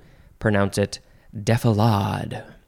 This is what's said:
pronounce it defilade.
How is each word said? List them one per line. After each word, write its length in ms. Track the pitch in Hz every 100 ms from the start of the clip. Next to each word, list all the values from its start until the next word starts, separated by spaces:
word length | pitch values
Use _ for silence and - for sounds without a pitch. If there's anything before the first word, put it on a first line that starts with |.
| - - - -
pronounce 380 | 110 101 101 -
it 220 | 98 - - - _
defilade. 1080 | 110 101 113 120 104 113 101 101 98 - - - -